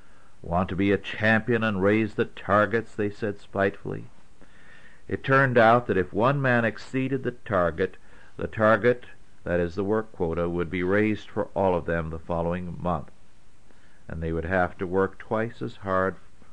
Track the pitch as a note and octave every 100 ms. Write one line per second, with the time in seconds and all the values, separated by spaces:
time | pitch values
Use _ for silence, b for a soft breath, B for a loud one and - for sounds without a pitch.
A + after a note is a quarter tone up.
0 | b b b b - E2+ F#2 F2+ G2 G2
1 | - - G#2+ A2 A2 A#2 A2 G2+ F#2+ G#2+
2 | A2 G#2 A2+ - - G2+ G#2 A2+ A2+ -
3 | G#2 G2 G#2+ G2 - G2 G2 - G2 G2+
4 | A#2 - - - B B B B B B
5 | - F#2+ - C3+ C3+ A#2+ A2 A#2+ A#2+ F#2
6 | F#2 F#2 A#2 C#3+ C3+ A#2+ A#2 G#2+ - C3
7 | C3 C3+ B2+ A#2+ - G2 F2 D#2+ F#2+ -
8 | b b b - F2 - G#2+ A2 A2+ B2
9 | - - - - - F2 F2 F2 G2 A2
10 | A2 - F2 E2 E2+ F2 E2 F2+ F2+ G2+
11 | G#2+ G#2 - - - - F#2+ F2+ D#2+ E2+
12 | D#2+ D#2+ - E2+ E2+ F2+ F2+ D2+ F2 E2
13 | - - - - - - - b b b
14 | - D#2+ E2 E2 D#2+ F#2 F2 - F#2+ F#2+
15 | F#2+ - - A2 A#2 - B2 - G2 F#2
16 | F#2+ F#2 - - b